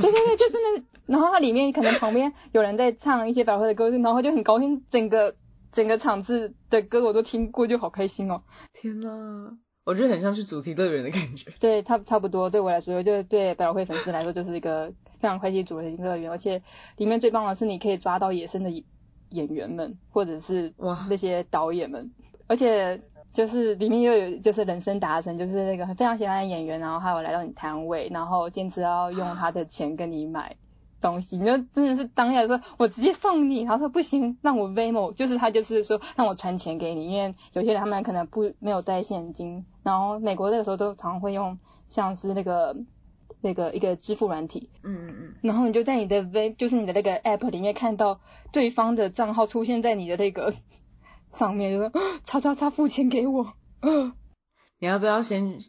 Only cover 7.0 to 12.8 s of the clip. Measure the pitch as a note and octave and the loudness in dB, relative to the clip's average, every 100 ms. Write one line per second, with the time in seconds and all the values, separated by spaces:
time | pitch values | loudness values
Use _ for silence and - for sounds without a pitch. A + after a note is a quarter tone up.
7 | A#3+ G#3+ A3+ A#3 A3 A#3+ A#3 A#3 F#3+ - | 4 2 0 -2 -2 0 0 0 -2 -4
8 | G3 - G3 F3 - - - - A3 G#3+ | -4 -4 -6 -6 -10 -20 -20 -12 -10 -8
9 | A3+ A3 G#3+ G#3 G#3 A#3 _ _ - F#3 | -10 -10 -12 -14 -16 -20 _ _ -4 2
10 | B3+ F3+ G3 G#3 G3+ D#3 C#3+ D#3+ F#3 D3+ | 2 2 0 -2 -6 -8 -6 -2 0 0
11 | B2+ F#3 D3+ C#3 - - A3+ G#3+ G3 A#3 | -2 -4 -6 -10 -18 -2 2 2 2 -2
12 | G#3 G#3+ F#3+ F#3 F#3 G#3 F#3+ E3+ | 2 0 0 0 2 2 2 0